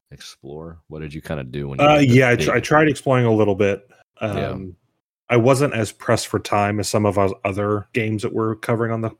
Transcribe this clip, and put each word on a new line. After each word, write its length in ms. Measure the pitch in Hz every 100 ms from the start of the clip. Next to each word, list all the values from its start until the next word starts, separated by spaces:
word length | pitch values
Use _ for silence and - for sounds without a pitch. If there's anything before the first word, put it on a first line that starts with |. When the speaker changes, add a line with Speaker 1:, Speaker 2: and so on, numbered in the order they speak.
| _
Speaker 1:
explore? 720 | 71 - - 65 76 82 82 _
What 120 | 78
did 140 | 78
you 60 | 76
kinda 220 | - 78
do 240 | 65 71 71
when 100 | 69
you 60 | 147
Speaker 2:
Uh, 120 | 151
Speaker 1:
hit 80 | 135
the 60 |
Speaker 2:
yeah, 140 | 123 127
I 80 | 120
Speaker 1:
big 100 | -
Speaker 2:
tr-, 60 |
I 80 | 123
tried 280 | - 151 156
exploring 360 | 135 - 127
a 80 | 120
little 220 | 107 107
bit. 340 | 95 101 98 _ _ _ _
Speaker 1:
Yeah. 300 | 110 98 69
Speaker 2:
Um, 260 | 65 95 87 _ _ _ _ _
I 60 | 120
wasn't 380 | 117 131 143
as 180 | 113 110
pressed 340 | - - 113 -
for 120 | 104
time 420 | - 104 101 104
as 80 | 92
some 160 | 113
of 140 | 104 101
our 120 | 95 -
other 420 | 101 98 101 104 -
games 300 | 123 110 107
that 100 | 117
we're 220 | - 110 110
covering 360 | - 113 117
on 100 | 113
the, 80 | 113 -